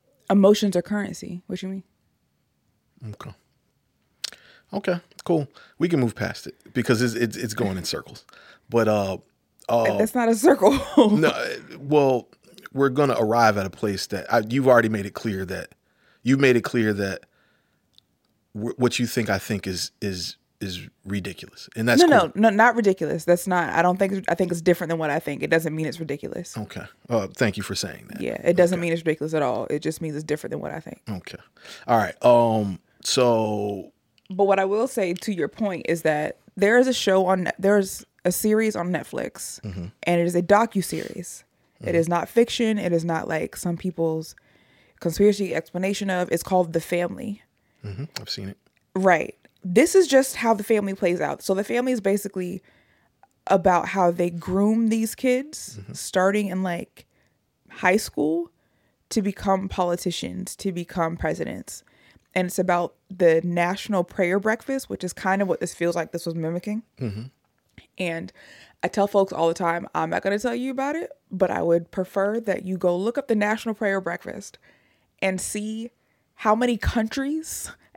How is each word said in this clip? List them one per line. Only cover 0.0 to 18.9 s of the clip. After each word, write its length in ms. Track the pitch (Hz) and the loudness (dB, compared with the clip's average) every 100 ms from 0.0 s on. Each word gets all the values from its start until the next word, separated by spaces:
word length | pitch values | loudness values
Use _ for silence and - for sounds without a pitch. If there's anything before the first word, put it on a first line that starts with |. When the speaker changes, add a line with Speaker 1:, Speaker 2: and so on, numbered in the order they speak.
| _ _ - | _ _ 2
Speaker 1:
Emotions 460 | 202 196 214 208 175 | 6 6 6 2 0
are 60 | |
currency. 640 | - 208 196 165 - 180 - | -2 -4 -6 -10 -12 -12 -10
What 140 | 185 | -10
you 80 | 190 | -8
mean? 140 | 190 - _ _ _ _ _ _ _ _ _ _ - 113 | -10 -14 _ _ _ _ _ _ _ _ _ _ -18 -16
Speaker 2:
Okay. 200 | - - - _ _ _ _ _ _ _ _ - - - - - | -14 -18 -20 _ _ _ _ _ _ _ _ -14 -14 -20 -20 -10
Okay, 260 | 196 190 175 _ - | -6 -4 -4 _ -10
cool. 240 | - 165 139 - - - | -2 0 -2 -12 -14 -2
We 100 | 175 | 0
can 120 | 156 | 2
move 160 | 117 - | 2 0
past 320 | 98 - - | -6 -6 -14
it 80 | - - | -20 -8
because 280 | 117 113 113 | -2 2 2
it's, 100 | 123 | 2
it's, 240 | 110 117 104 | 0 -2 -2
it's 160 | 113 | -6
going 240 | 107 104 92 | -2 -2 -2
in 60 | |
circles. 420 | 82 76 - - _ - - - - | -6 -8 -10 -20 _ -20 -20 -20 -2
But, 180 | 117 107 | 2 2
uh, 300 | 104 98 90 _ _ _ _ - | 2 0 -6 _ _ _ _ 0
uh, 280 | 117 220 202 | 2 2 2
Speaker 1:
That's 160 | 220 247 | 0 0
not 140 | 233 | 0
a 60 | 220 | 4
circle. 420 | 294 277 202 277 - 285 | 6 6 4 4 2 6
<laughs> 0 | 214 | 6
Speaker 2:
No, 160 | 202 156 | 6 2
uh, 180 | - - - - - | 0 -4 -8 -12 -10
well, 500 | 139 151 139 123 - _ _ - - | 2 4 4 2 -2 _ _ -20 -8
we're 160 | 131 139 | 0 0
gonna 260 | 131 139 113 | 2 2 2
arrive 380 | 110 117 110 101 | 2 6 4 4
at 80 | 95 | -2
a 20 | |
place 380 | - 107 95 - | -4 -4 -4 -6
that 260 | 98 - | -6 0
I, 60 | 120 110 | 0 2
you've 180 | 135 131 | 2 6
already 220 | 120 113 | 6 6
made 160 | 107 98 | 0 -6
it 80 | |
clear 320 | - 113 95 90 | -6 -6 -4 -6
that, 300 | 87 - _ _ _ _ _ | -8 -10 _ _ _ _ _
you've 160 | 120 135 | 0 4
made 160 | 135 120 | 6 4
it 80 | |
clear 280 | - 123 107 | 2 0 0
that 280 | 101 98 95 _ _ _ _ _ _ _ _ _ _ _ _ _ 104 | 0 -4 -6 _ _ _ _ _ _ _ _ _ _ _ _ _ -8
w-, 180 | 117 - | -6 0
what 200 | 123 | 0